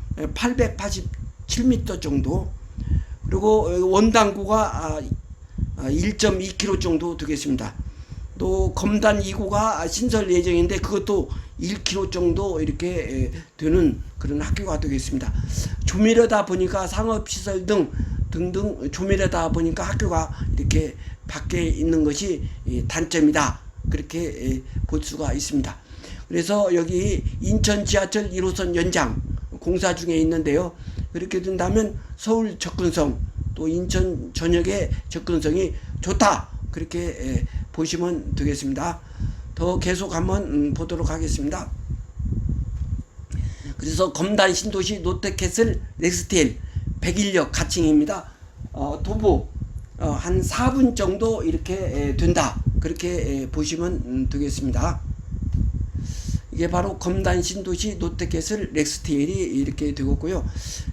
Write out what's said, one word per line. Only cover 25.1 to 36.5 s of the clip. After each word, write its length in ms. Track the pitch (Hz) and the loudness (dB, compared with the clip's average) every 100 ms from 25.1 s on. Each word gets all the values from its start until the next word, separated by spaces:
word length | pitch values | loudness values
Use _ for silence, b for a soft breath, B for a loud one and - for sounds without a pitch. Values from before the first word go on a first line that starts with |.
| 147 143 | -4 -2
있습니다. 440 | 139 - 143 104 - B B B B B | -2 0 -2 -2 -6 B B B B B
그래서 460 | 170 170 208 196 | -2 2 2 4
여기 500 | 175 170 180 202 - - - | 4 2 2 2 0 -2 -2
인천 440 | - 214 - 208 202 | 2 4 4 2 2
지하철 480 | 196 190 214 202 | 2 2 0 0
일 100 | 180 | 0
호선 320 | 185 180 180 170 | 0 0 0 2
연장 460 | 170 175 127 110 - - - - | 2 2 2 0 -4 -4 -6 -6
공사 340 | 175 180 185 | -2 2 2
중에 240 | 175 170 160 | 0 0 2
있는데요. 560 | 160 165 156 147 180 - B B B | 4 2 2 2 0 -6 B B B
그렇게 280 | 175 180 185 | -6 -2 -2
된다면 580 | 185 185 180 214 214 - B B | -2 0 2 4 2 -2 B B
서울 400 | 214 226 220 175 | 0 2 2 -2
접근성 600 | 175 - 175 170 147 - - - - | -6 0 0 2 2 0 -4 -4 -6
또 140 | - 160 | -4 -2
인천 680 | 170 180 185 175 151 - | -2 0 2 2 0 -6
전역의 560 | - 165 175 175 202 151 B B | -2 2 4 4 0 0 B B
접근성이 680 | 170 175 165 151 170 180 B B B | -6 0 0 2 2 0 B B B
좋다. 480 | 180 175 247 143 - | 0 4 6 4 -2